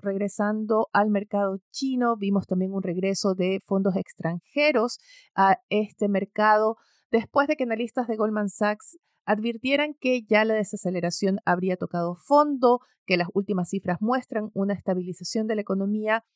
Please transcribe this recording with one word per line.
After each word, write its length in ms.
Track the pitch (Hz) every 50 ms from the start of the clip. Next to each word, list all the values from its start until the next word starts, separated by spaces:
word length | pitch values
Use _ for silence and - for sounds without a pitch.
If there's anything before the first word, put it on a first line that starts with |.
regresando 840 | 202 202 196 196 208 196 - - 208 208 214 214 214 208 220 220 226 -
al 160 | - 202 208 214
mercado 520 | 208 202 208 - 208 202 202 190 190 190 - _
chino. 460 | - - 269 269 262 247 240 233 233
Vimos 300 | 208 202 196 202 196 190
también 280 | - 185 185 185 190 196
un 80 | 196
regreso 520 | 185 190 170 185 190 196 196 - - 202 190
de 260 | 185 180 185 190 196 -
fondos 320 | - 196 190 190 196 180
extranjeros 1000 | 190 - - - - - 165 170 175 - _ - 285 294 302 277 226 220 240 - - _ - - - - _ _
a 260 | - 196 196 190 - _ _
este 400 | 202 208 214 - _ - 208 202
mercado 680 | 202 190 196 - - - 214 214 214 214 220 220 226 - _ _ _ _ _ _
después 380 | - 233 - - - 277 285 294
de 80 | 311
que 80 | - 254
analistas 420 | 233 226 220 247 226 - 262 240
de 100 | 226 226
Goldman 340 | 214 208 220 214 214 208 196
Sachs 480 | - - 214 208 214 208 - - - - _ _ _ _ _
advirtieran 680 | - 208 208 220 233 226 220 - 262 277 285 302 302 294 -
que 240 | - 254 254 247 214
ya 200 | - 214 214 220
la 100 | 220 220
desaceleración 840 | 214 202 - - 202 - 180 185 175 175 175 - - 196 190 190 196 -
habría 320 | 180 175 180 185 190 180
tocado 400 | - 180 - - 175 170 175 175
fondo, 640 | - - - 285 294 302 294 285 254 254 240 247 247 - _ _ _ _
que 100 | - 185
las 120 | 165 175 175 -
últimas 340 | 196 196 214 202 180 175 -
cifras 300 | 196 190 - 185 170 -
muestran 500 | 208 226 254 254 240 - - 214 214 214
una 220 | - 196 196 202 202
estabilización 720 | 185 - 202 185 185 175 185 175 - 180 - - 220 220
de 80 | 220 220
la 60 | 208
economía 640 | 202 - 196 190 196 202 214 214 214 220 220 226 - _ _